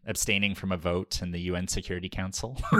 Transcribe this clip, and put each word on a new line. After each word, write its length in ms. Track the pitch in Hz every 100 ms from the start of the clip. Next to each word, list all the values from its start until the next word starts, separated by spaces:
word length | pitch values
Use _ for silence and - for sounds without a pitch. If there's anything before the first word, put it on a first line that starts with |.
| -
abstaining 480 | 104 - 101 101
from 160 | 95 95
a 60 | 92
vote 460 | 87 90 - -
in 80 | 90
the 100 | 87
U 160 | 90 90
N 100 | 92
Security 440 | - 92 90 92
Council. 500 | 92 95 - 117 135
<laughs> 60 | -